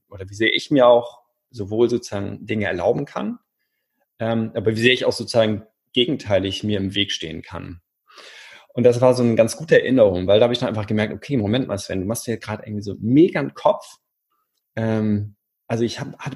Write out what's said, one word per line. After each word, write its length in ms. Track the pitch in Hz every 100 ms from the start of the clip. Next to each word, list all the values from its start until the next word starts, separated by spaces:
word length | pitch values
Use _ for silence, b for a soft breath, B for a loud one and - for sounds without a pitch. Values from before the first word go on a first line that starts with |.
| _
oder 220 | 101 95
wie 60 | 104
sehr 180 | 110
ich 160 | 131 -
mir 160 | 143 123
auch 380 | 120 120 - _ _ _
sowohl 400 | 120 98 110 117
sozusagen 560 | 117 - 101 98 104 104
Dinge 200 | 110 95
erlauben 400 | 90 92 143 143
kann, 340 | - 202 240 _ _ _ _ _ _ _ _
ähm, 320 | 113 113 110
aber 220 | 117 113 110
wie 60 |
sehr 120 | 120
ich 120 | 127 -
auch 80 |
sozusagen 500 | - 110 120 110 104 - _ _
gegenteilig 680 | 127 123 139 107 98 98 98
mir 140 | 107 104
im 160 | 95
Weg 180 | 101 101
stehen 300 | - 80 80
kann. 400 | - 90 92 87 _ _ _ B B B B B B
Und 100 | -
das 160 | 120 120
war 140 | 127
so 100 | 123
eine 120 | 120 113
ganz 200 | 113 -
gute 240 | 160 151
Erinnerung, 460 | - 131 104 90 92
weil 120 | 104
da 60 | 120
hab 60 |
ich 80 | 123
dann 80 | 127
einfach 180 | 107 104
gemerkt, 280 | 107 107
okay, 240 | - - 135
Moment 300 | 101 123 -
mal, 100 | 98
Sven, 240 | - 95
du 40 | 92
machst 220 | 117 -
dir 80 | 110
gerade 280 | - 107 113
irgendwie 180 | 104
so 120 | 101 98
mega 400 | 110 135 180 165
einen 140 | 139
Kopf. 460 | - - - - - _ _ _ _ _ _ _ -
Ähm, 640 | 110 110 107 104 104 - _ _ _
also 180 | 113 117
ich 160 | -
hab, 180 | - -
hab 140 | 139